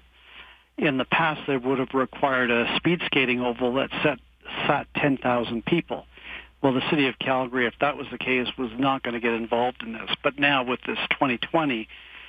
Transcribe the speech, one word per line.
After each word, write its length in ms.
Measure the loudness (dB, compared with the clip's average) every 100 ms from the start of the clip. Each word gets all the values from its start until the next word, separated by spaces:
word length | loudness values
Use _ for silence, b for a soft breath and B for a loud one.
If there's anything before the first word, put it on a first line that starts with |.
| _ B B B B B B -2
in 200 | 0 0
the 80 | 0
past 360 | 0 0 -2 -2
they 100 | -2
would 220 | 0 0
have 140 | 0 0
required 560 | -2 0 0 2 2
a 240 | 2 2 0
speed 240 | 2 0 2
skating 340 | 2 2 2
oval 320 | 0 0 0 0
that 140 | -2 0
sat, 160 | 0 0 -8 _ -12 -4 0
sat 180 | 0 0 0
ten 220 | 2 2
thousand 480 | 2 0 0 -4 0
people. 400 | 0 0 -6 -10 B B B B B
Well, 120 | 2
the 140 | 2 2
city 160 | 2 2
of 100 | 0
Calgary, 480 | 0 0 0 0 0
if 80 | 0
that 180 | -2 -2
was 80 | -8
the 80 | -8
case, 280 | -2 0 -2 -4
was 100 | -6 0
not 240 | 0 0
gonna 200 | -2 -4
get 100 | -2
involved 500 | -2 0 0 0 -2
in 120 | -10
this. 160 | -10 -6 -2
But 160 | -2 0
now 260 | 2 2
with 180 | 0 -4 -4
this 140 | -4 -2 0
twenty 200 | 0 0
twenty, 480 | 0 0 2 -2 -6 B B B